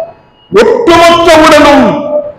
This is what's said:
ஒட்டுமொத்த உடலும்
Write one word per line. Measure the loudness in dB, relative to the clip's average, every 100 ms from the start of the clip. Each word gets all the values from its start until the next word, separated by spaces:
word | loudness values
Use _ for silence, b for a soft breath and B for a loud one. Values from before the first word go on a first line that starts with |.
| -14 -18 _ _ _
ஒட்டுமொத்த | -2 0 -2 0 2 2 2 2 2 2
உடலும் | 2 2 2 0 -4 -6 -6 -8